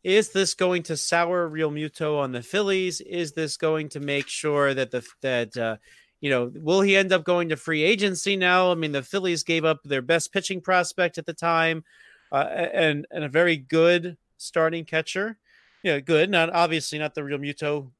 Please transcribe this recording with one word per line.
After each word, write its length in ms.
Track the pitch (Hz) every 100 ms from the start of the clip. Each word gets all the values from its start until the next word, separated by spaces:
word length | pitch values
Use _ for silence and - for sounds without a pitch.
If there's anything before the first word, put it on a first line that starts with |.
is 260 | 185 202 214
this 240 | 190 190
going 300 | - 185 180
to 120 | 160 156
sour 540 | - 170 170 180 165
Realmuto 720 | 156 156 147 151 - 156 151
on 120 | 135
the 100 | 123
Phillies? 600 | 117 190 202 190 185 -
Is 320 | - 175 160
this 240 | 156 156 -
going 320 | 160 156 151
to 100 | 151
make 300 | 143 143 -
sure 440 | - 156 147 139
that 180 | 135 127
the, 140 | 127 - _
that, 360 | 131 123 113 120
uh, 200 | 113 110 _ - _ _
you 80 | 143
know, 200 | 127 120 151
will 240 | 156 190
he 160 | 202 196
end 160 | 190
up 140 | 180 160
going 240 | 175 170
to 80 | 151
free 260 | - 156
agency 540 | 160 220 202 180 196 196
now? 340 | 180 185 185
I 40 | 175
mean, 180 | 156
the 100 | 143
Phillies 400 | 123 196 185 165
gave 220 | 156 165 160
up 160 | 156
their 180 | 143 139
best 300 | 127 165 -
pitching 300 | 196 190 185
prospect 560 | 185 185 175 - 175 170
at 80 | 160
the 80 |
time, 500 | 160 170 165 165 160 - _ - _ _
uh, 140 | 139 -
a-, 280 | - 170 -
and, 300 | 160 147 147
and 140 | - 151
a 40 |
very 280 | 151 175 160
good 600 | 131 160 170 175 175 170 _ _
starting 480 | - 170 160 165 160
catcher. 520 | 160 156 185 208 214 _ _ _ _
You 100 | 180
know, 80 | 143
good, 280 | 135 156 185
not, 240 | 185 165
obviously 460 | 170 170 160 - 151
not 140 | 151
the 80 | 156
Realmuto 680 | 143 143 143 143 151 147 135